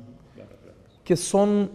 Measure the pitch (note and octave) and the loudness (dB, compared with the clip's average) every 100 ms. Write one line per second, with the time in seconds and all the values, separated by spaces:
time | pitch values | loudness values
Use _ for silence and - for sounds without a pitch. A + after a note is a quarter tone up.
0 | A#2 - - - G2+ - F2 - - _ | -20 -20 -20 -20 -20 -20 -20 -20 -20 _
1 | - F3 - G3 G#3 G#3 G3 | -2 -2 0 2 2 2 -2